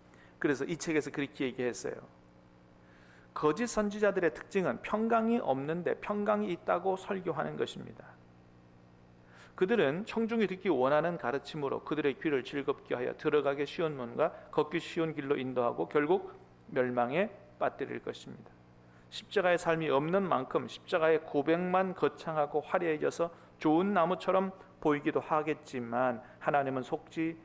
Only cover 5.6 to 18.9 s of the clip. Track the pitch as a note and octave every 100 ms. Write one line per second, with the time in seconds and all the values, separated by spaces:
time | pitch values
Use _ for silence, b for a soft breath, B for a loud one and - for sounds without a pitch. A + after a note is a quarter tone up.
5.6 | C#3+ E3+ D#3+ - - G#3 G#3 G#3 G#3 E3+
6.6 | - F3+ F#3+ F#3+ - G3 F3 D3+ D3+ D3+
7.6 | B2+ - - - - - - - - -
8.6 | - - - - - - - B B B
9.6 | F#3 A3+ C#3+ E3 A3+ A3 A3+ A#3 F#3+ F#3
10.6 | G3 C3+ B2+ D3+ E3+ F3 A#2+ C#3 - D#3
11.6 | C3+ A#2+ - D3+ D3 B2+ E3 C3+ A#2+ D3
12.6 | C3+ C3+ - B2+ B2 A#2+ D#3 D3 C#3 C#3
13.6 | C#3+ - D#3+ C#3 A#2+ B2 D#3+ - B -
14.6 | D3 E3 - - E3 D3 C#3 C#3 B2+ B2+
15.6 | A#2+ B2 E3 D3+ D3 G3 - - - -
16.6 | - C#3 B2+ B2 A#2+ D#3 G#3+ - - -
17.6 | D3 - C3 A#2+ - A#2+ C#3+ A#2+ - -
18.6 | - - B